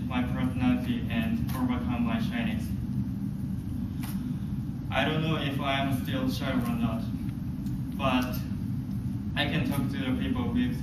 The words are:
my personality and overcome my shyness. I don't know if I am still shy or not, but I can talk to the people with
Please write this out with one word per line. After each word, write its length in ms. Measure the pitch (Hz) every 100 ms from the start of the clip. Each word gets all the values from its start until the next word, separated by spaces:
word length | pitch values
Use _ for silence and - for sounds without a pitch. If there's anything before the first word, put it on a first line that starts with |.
| -
my 180 | 123
personality 840 | 123 127 127 127 127 123 120 233 -
and 400 | - 226 233 - -
overcome 500 | 254 - - - 233
my 140 | -
shyness. 460 | - 120 - - - - - - - - - - - - - - - - - - - - - - - - -
I 140 | - 143
don't 160 | 160
know 160 | 160 151
if 240 | 139 131
I 180 | 139 139
am 240 | 135 127
still 260 | - 135 131
shy 220 | 127 131
or 240 | 127 - 233
not, 260 | 233 117 - - - - - - - - - -
but 380 | - - - - - - - - - - - - - 143
I 80 | 143
can 240 | 160 -
talk 200 | - 131
to 80 | -
the 240 | 127 -
people 280 | - - -
with 280 | 247 - -